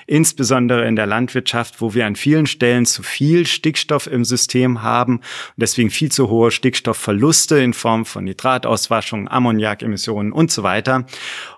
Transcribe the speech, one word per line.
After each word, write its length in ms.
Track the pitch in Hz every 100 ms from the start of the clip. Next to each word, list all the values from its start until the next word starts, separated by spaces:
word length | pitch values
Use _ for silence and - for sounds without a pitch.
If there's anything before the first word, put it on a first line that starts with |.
| -
Insbesondere 840 | 151 160 - 120 131 123 123 117
in 80 | 110
der 120 | 104
Landwirtschaft, 760 | 110 123 127 123 117 117 -
wo 140 | 113 107
wir 100 | 110
an 100 | 104
vielen 300 | 139 156 147
Stellen 400 | - 120 123 120
zu 160 | -
viel 460 | - - 143 170 165
Stickstoff 580 | - 156 147 - 147 -
im 180 | 131
System 600 | 117 123 - 127 127 117
haben 320 | 110 120 123 120
und 80 | - - - -
deswegen 320 | 113 - 110
viel 220 | - 151
zu 180 | 135 120
hohe 220 | 113 117
Stickstoffverluste 1080 | - 131 120 - 110 - 101 143 156 - 151
in 160 | 127
Form 320 | 113 117 113 113
von 180 | 101 95
Nitratauswaschung, 1000 | 95 131 127 117 113 - 113 - 110 98
Ammoniakemissionen 1040 | 127 123 110 107 101 113 101 - 104 104
und 200 | 151 165
so 100 | -
weiter. 460 | 98 98 123 131 127 - - - -